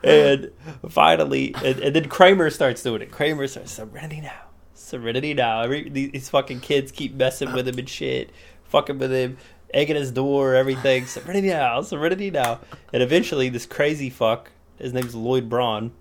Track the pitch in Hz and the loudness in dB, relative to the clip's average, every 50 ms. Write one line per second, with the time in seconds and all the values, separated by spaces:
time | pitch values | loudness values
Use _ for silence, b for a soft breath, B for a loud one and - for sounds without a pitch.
0 | - 151 151 151 147 143 139 139 - - - B 147 160 151 B - - - - | 6 8 8 8 8 6 4 2 -2 -12 -16 B -18 -18 -16 B -16 -4 4 6
1 | 147 - - 160 156 139 139 135 135 - - - - 135 135 - - 143 143 160 | 6 6 6 4 2 0 0 -2 -2 -4 -6 -4 -2 -2 -2 0 -2 0 0 0
2 | 151 139 - - 185 185 196 190 165 151 - - 151 131 117 - - 127 113 104 | -2 -2 6 8 8 8 10 6 2 0 0 0 0 0 0 -2 -4 -4 -4 -4
3 | - - - - 147 151 156 147 139 135 - - - - - - 110 107 - - | -8 -10 -6 -2 -2 -2 0 -2 -4 -6 -8 -12 -16 -16 -14 -14 -14 -16 -14 -14
4 | 160 156 156 151 151 135 - - - - - - - - - - - - - 127 | -14 -12 -12 -12 -14 -14 -16 -18 -20 -20 -20 -20 -20 -20 -20 -20 -16 -12 -12 -8
5 | 117 117 117 127 143 151 147 - 123 117 113 113 117 120 139 151 147 143 143 135 | -6 -4 -4 -2 -4 -2 0 0 0 0 0 -2 -2 -2 -4 -4 -6 -8 -6 -6
6 | 135 139 - 135 131 - - 143 135 - 131 123 - - 156 139 135 135 - - | -6 -6 -8 -12 -10 0 0 0 0 0 -10 -12 -4 0 0 0 0 -2 -10 -10
7 | 151 113 90 131 127 131 131 - 143 131 127 131 127 127 123 127 127 127 - - | -10 -10 -2 0 -2 -2 0 -4 -8 -4 -4 -4 -4 -4 -6 -8 -10 -12 -12 -8
8 | 139 131 - - 120 - B B B B B B B - - 147 143 - 143 135 | -6 -6 -6 -6 -6 -10 B B B B B B B 0 0 0 2 0 -6 -4
9 | 131 131 131 131 127 127 131 131 B B B B B - - 139 151 151 156 147 | -4 -2 0 0 -2 -2 -6 -12 B B B B B -2 0 0 2 2 0 -2
10 | 139 127 120 127 135 139 139 139 135 135 131 131 131 135 131 127 127 135 131 127 | -2 -4 -4 -2 0 2 2 2 2 4 4 4 4 2 -2 0 2 2 2 2
11 | 127 127 - - - 165 185 202 196 190 175 156 139 123 117 131 180 - 180 143 | 0 -6 -12 -12 -10 -4 -2 0 0 0 0 0 0 0 0 -2 -4 -4 -6 -2
12 | 151 170 185 190 208 196 170 143 123 117 120 - B B B B B B - 123 | 0 0 0 -2 -4 -4 -2 0 0 0 -2 -6 B B B B B B 0 0
13 | 127 123 151 175 240 - 165 143 131 127 123 117 - - - - 147 147 156 147 | 2 4 4 2 2 0 -2 -2 -2 -2 -2 -6 -10 -10 -2 0 0 0 0 -2
14 | 139 127 131 - 120 110 113 113 - - _ _ _ _ _ - - 127 123 127 | -6 -8 -4 0 2 2 2 0 -4 -20 _ _ _ _ _ -12 -10 -6 -4 -4
15 | 127 120 117 113 113 120 131 131 120 113 120 120 123 117 110 107 110 120 - - | -6 -6 -8 -6 -2 0 0 0 -2 -2 -2 -2 0 0 -2 -4 -6 -8 -12 -16